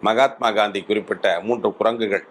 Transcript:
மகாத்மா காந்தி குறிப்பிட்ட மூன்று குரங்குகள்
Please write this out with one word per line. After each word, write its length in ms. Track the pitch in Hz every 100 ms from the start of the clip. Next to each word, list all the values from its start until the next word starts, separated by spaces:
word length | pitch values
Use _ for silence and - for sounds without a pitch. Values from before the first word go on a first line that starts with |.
மகாத்மா 500 | 104 110 135 - 120
காந்தி 320 | 107 104 98
குறிப்பிட்ட 580 | 90 104 90 95 101 90
மூன்று 360 | 101 120 104 -
குரங்குகள் 480 | 104 117 107 98 -